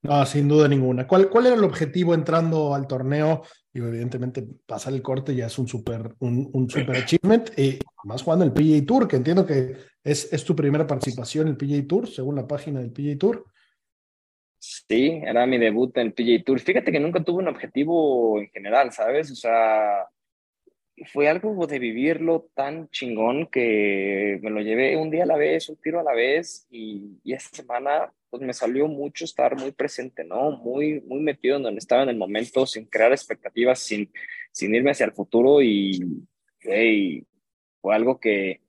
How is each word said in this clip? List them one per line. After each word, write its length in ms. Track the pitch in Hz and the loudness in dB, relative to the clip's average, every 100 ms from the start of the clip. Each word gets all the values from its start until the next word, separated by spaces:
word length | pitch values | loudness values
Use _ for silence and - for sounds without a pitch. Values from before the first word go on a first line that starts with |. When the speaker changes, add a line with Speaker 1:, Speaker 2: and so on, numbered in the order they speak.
Speaker 1:
No, 240 | - 143 139 | 2 2 4
sin 220 | 147 143 | 2 4
duda 180 | 151 147 | 6 6
ninguna. 400 | 139 127 123 131 | 4 2 0 4
¿Cuál, 220 | 185 190 | 6 6
cuál 180 | 226 247 | 6 6
era 80 | 240 | 6
el 80 | |
objetivo 500 | 190 - 156 180 170 | 2 2 -2 0 2
entrando 640 | 165 151 165 165 160 151 139 | 2 2 2 2 2 0 -2
al 100 | 135 | -2
torneo? 580 | 131 131 147 156 156 - _ _ | -4 0 2 2 0 -4 _ _
Y 60 | 127 | -8
evidentemente 640 | 117 113 120 123 123 123 113 - - | -6 -4 -6 -4 -6 -6 -12 -16 -12
pasar 280 | 113 - | -10 -6
el 80 | 135 | -6
corte 320 | 127 131 135 127 | -4 -4 -2 -4
ya 120 | 117 | -4
es 120 | - | -4
un 80 | 120 | -6
súper, 480 | 123 117 113 113 - | -4 -6 -8 -10 -6
un, 300 | 123 120 139 | -2 -2 -2
un 160 | 135 123 | -2 0
súper 280 | 147 127 127 | -2 -2 -2
achievement, 520 | 117 165 185 226 226 - | 0 2 4 4 2 0
eh, 200 | 135 127 - - 101 | 0 0 -10 -14 -12
más 180 | 120 | -6
jugando 220 | - 165 160 | 0 4 4
el 80 | |
P 80 | 117 | 4
G 200 | 156 151 | 4 4
A 40 | 139 | 4
Tour, 220 | 165 - | 2 4
que 100 | 131 | 2
entiendo 280 | 131 180 185 | 2 2 4
que 300 | 139 127 - - _ | 0 -2 -8 -18 _
es, 280 | 139 147 - | -2 -2 -2
es 140 | 156 - | -6 -2
tu 100 | 160 | 0
primera 320 | 147 151 156 | 2 2 0
participación 600 | 135 131 123 117 151 156 | -2 -4 -6 -6 -2 0
en 40 | |
el 60 | 143 | -2
P 80 | 143 | -2
G 180 | 143 | -2
A 40 | 139 | 0
Tour, 200 | 185 240 | -2 -2
según 280 | - 131 143 | -8 -6 -6
la 100 | 131 | -6
página 320 | 143 151 135 | -6 -6 -8
del 120 | 120 | -8
P 120 | 117 | -6
G 120 | 143 143 | -6 0
A 20 | |
Tour. 260 | 196 233 - _ _ _ _ _ _ _ _ _ _ _ | 0 0 -10 _ _ _ _ _ _ _ _ _ _ _
Speaker 2:
Sí, 600 | - - _ 110 139 165 | -18 -18 _ 2 2 0
era 220 | - 117 123 | -2 2 2
mi 120 | 127 | 2
debut 360 | 113 107 127 127 | 2 2 0 0
en 100 | 117 | -2
el 60 | |
P 100 | - | -2
G 180 | 117 117 | 2 2
A 20 | |
Tour. 160 | 156 131 | 4 0
Fíjate 320 | - 202 - | 2 0 0
que 80 | 151 | 0
nunca 240 | 151 175 | 0 -2
tuve 200 | 165 175 | -2 -2
un 60 | 180 | -2
objetivo 920 | 127 127 131 151 170 151 127 117 107 | -6 -6 -4 0 2 2 2 2 0
en 100 | 104 | -4
general, 420 | - 98 120 131 | -12 0 2 2
¿sabes? 380 | - 113 143 156 | -2 -2 -2 -4
O 40 | 127 | -6
sea, 720 | 113 113 113 110 107 101 90 _ _ _ _ _ _ _ _ _ 156 | 0 2 4 2 0 -2 -4 _ _ _ _ _ _ _ _ _ -10
fue 140 | 139 147 | 0 2
algo 400 | 170 214 202 160 | 2 -4 -4 -4
de 100 | 139 | -4
vivirlo 720 | 120 113 143 160 165 165 - - | -4 -2 -2 0 0 -2 -2 -6
tan 340 | 139 160 156 | -6 -6 -12
chingón 580 | - 127 110 113 135 160 | -10 -6 0 0 0 -2
que 920 | 131 120 107 104 98 98 98 104 98 | 0 2 2 2 0 0 -2 -2 -4
me 80 | 107 | -4
lo 120 | 107 | -6
llevé 360 | 107 113 139 160 | -2 0 2 0
un 140 | 156 | -2
día 120 | 156 | 0
a 40 | 185 | 0
la 100 | 156 | 2
vez, 320 | 151 160 - | 2 0 -4
un 60 | 156 | -10
tiro 240 | 160 170 | -6 -2
a 40 | |
la 100 | 156 | -2
vez, 520 | 120 123 151 170 - _ | 0 2 0 -2 -16 _
y, 480 | 120 110 101 104 95 | -16 -12 -12 -14 -16
y 100 | 117 | -10
esta 240 | 131 - - | -10 -12 -20
semana, 540 | 127 123 139 151 - _ _ | -8 -6 -2 -2 -4 _ _
pues, 100 | 123 | -10
me 100 | 131 | -10
salió 360 | 123 117 127 156 | -4 -4 0 -2
mucho 360 | 139 143 - | -2 -10 -10
estar 320 | 165 - 131 135 | -10 0 0 0
muy 160 | 135 | -8
presente, 520 | - 147 - 127 - | -6 -6 -6 -12 -12
¿no? 280 | 82 101 147 | -8 -4 -2
Muy, 500 | 135 120 131 151 151 | -4 -6 -4 -2 -4
muy 180 | - 131 | -8 -4
metido 380 | 151 139 123 143 | -4 -2 -2 0
en 60 | |
donde 140 | 123 101 | -2 -6
estaba 240 | - 123 | 0 0
en 80 | 135 | 2
el 80 | 117 | -2
momento, 480 | 95 104 117 135 131 | -4 -4 -2 -2 -2
sin 200 | 110 110 | -4 -6
crear 260 | - 113 | 2 2
expectativas, 680 | 139 - 110 104 - 123 127 | 2 -4 -10 -8 0 0 0
sin, 340 | - 107 101 - - - - | -2 -6 -6 -12 -18 -18 -16
sin 220 | - 98 | -8 -2
irme 160 | 113 135 | 2 0
hacia 160 | 143 117 | 0 -2
el 60 | |
futuro, 500 | - 98 113 127 147 | -4 0 4 6 6
y, 640 | 127 101 98 92 90 76 - _ _ _ | 6 2 0 -2 -6 -8 -14 _ _ _
güey, 640 | - 101 113 107 95 73 - _ _ _ _ _ | -4 2 2 2 0 -6 -14 _ _ _ _ _
fue 160 | 98 107 | 0 2
algo 240 | 117 131 | 2 0
que 420 | 113 101 98 - | 0 0 -2 -6